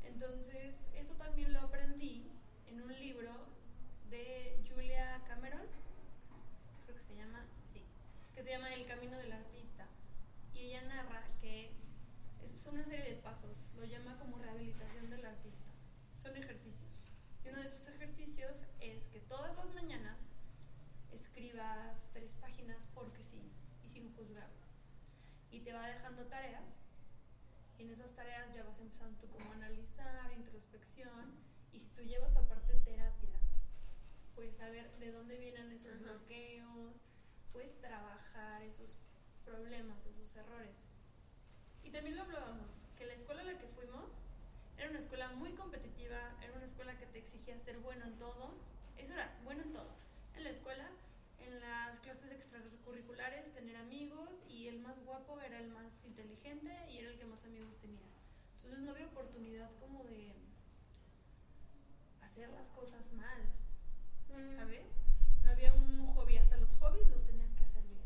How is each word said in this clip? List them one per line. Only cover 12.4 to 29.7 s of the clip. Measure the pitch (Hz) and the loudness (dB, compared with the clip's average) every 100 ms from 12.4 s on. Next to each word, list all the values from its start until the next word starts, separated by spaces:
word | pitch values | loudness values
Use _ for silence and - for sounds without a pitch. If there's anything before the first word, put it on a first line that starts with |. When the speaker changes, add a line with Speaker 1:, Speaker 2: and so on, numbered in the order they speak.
Speaker 1:
es, | - - | -16 -16
son | 302 | -10
una | 294 | -8
serie | 302 294 | -6 -6
de | 262 233 | -10 -12
pasos, | 214 226 - - - 233 | -16 -16 -14 -14 -16 -14
lo | |
llama | 226 240 247 247 | -14 -14 -16 -16
como | 247 247 | -14 -12
rehabilitación | 233 226 233 226 220 233 233 | -12 -10 -10 -10 -10 -12 -10
del | 240 226 | -12 -12
artista. | 214 - - - - - - - - | -14 -14 -14 -16 -16 -20 -20 -20 -20
Son | 262 269 | -16 -16
ejercicios. | 262 226 226 - - - - - - - | -16 -16 -18 -18 -16 -18 -18 -20 -18 -14
Y | 262 | -12
uno | 277 | -12
de | 277 | -14
sus | 277 285 | -16 -18
ejercicios | 285 - - 202 - 175 - - - | -16 -12 -10 -8 -8 -8 -10 -12 -12
es | 226 220 214 | -12 -10 -14
que | 214 | -14
todas | - 262 330 349 | -16 -12 -10 -8
las | 370 | -8
mañanas | 359 339 262 214 - - - - - - - - - - | -8 -8 -10 -12 -12 -12 -12 -12 -14 -18 -18 -18 -16 -16
escribas | 226 - - 240 233 220 214 226 220 - | -16 -18 -18 -18 -14 -10 -10 -8 -8 -8
tres | 226 226 | -12 -12
páginas | - - - 233 233 - | -10 -10 -10 -10 -10 -12
porque | 254 233 - | -14 -18 -18
sí, | - - 202 - - - | -18 -18 -18 -18 -18 -20
y | - | -20
sin | 226 233 | -20 -20
juzgar. | - 208 208 190 - - - - - - - - - - | -20 -20 -18 -20 -20 -20 -20 -20 -20 -20 -20 -20 -20 -20
Y | 233 | -20
te | 240 | -16
va | 233 233 | -16 -14
dejando | 240 247 247 240 | -14 -16 -16 -16
tareas, | 269 254 226 233 - - - - - - - - - - - | -14 -16 -16 -16 -16 -18 -18 -18 -18 -20 -20 -20 -20 -20 -20
y | |
en | 226 | -20
esas | 233 247 | -18 -20
tareas | 247 240 240 240 | -18 -16 -16 -16
ya | 233 | -16
vas | 220 220 | -14 -14
empezando | 226 - 220 214 | -14 -12 -12 -12
tú | 220 | -16
como | 220 214 | -16 -16
a | |
analizar, | 220 214 | -14 -8